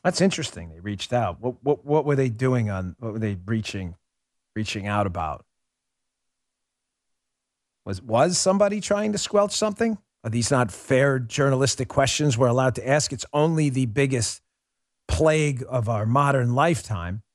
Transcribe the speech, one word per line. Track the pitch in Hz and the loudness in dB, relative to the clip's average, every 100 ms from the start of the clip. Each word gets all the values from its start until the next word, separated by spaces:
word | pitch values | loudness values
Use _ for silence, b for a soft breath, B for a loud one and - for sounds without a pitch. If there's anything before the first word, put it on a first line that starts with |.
That's | 175 180 | 0 2
interesting. | 185 - 143 - 85 | 0 0 -8 -10 -14
They | 80 | -10
reached | 98 101 - | -8 -8 -2
out. | 123 104 - | -2 -2 -4
What, | 120 123 | -6 -4
what, | 143 143 | -2 -2
what | 139 151 143 | 2 0 2
were | 139 | 0
they | 131 | 0
doing | 107 131 127 107 | 0 0 0 0
on, | 95 92 - | -4 -6 -8
what | 113 | -10
were | 110 | -4
they | 110 95 | -4 -4
reaching, | 92 113 107 101 90 85 _ _ _ _ _ 107 | -4 -4 -4 -8 -10 -12 _ _ _ _ _ -8
reaching | 107 107 101 | -6 -6 -2
out | 104 101 | 0 0
about? | 85 80 - _ _ _ _ _ _ _ _ _ _ _ _ _ _ _ _ _ _ _ _ _ _ _ _ - | -4 -6 -8 _ _ _ _ _ _ _ _ _ _ _ _ _ _ _ _ _ _ _ _ _ _ _ _ -8
Was, | 95 | -8
was | - 113 165 180 | 0 4 4 4
somebody | 190 196 202 208 | 2 4 2 0
trying | - 202 214 | -2 0 0
to | 202 | -2
squelch | - 208 202 | 0 2 2
something? | - 214 202 226 214 _ _ | 0 -2 0 -2 -2 _ _
Are | - | -4
these | 117 113 | -2 2
not | 135 120 | 2 2
fair | - - 131 139 135 | -4 0 4 4 2
journalistic | 117 - 139 131 135 - 123 | -2 0 2 4 0 0 -2
questions | - 135 - 151 117 | 0 0 2 0 4
we're | 127 | 2
allowed | 123 131 117 | 4 2 0
to | 120 | 0
ask? | 147 - | 2 0
It's | 123 - | -6 -4
only | 147 156 160 147 | 0 2 2 0
the | 131 127 | 0 0
biggest | 104 139 127 110 - _ _ _ _ _ _ - | 0 0 0 -2 -6 _ _ _ _ _ _ -6
plague | - 160 156 147 127 127 | 2 2 4 0 -2 -4
of | 127 110 | -4 -2
our | 110 107 | -2 0
modern | 131 143 135 120 | 2 2 2 2
lifetime. | 123 160 151 - 98 87 104 _ | 2 2 0 -4 -8 -6 -10 _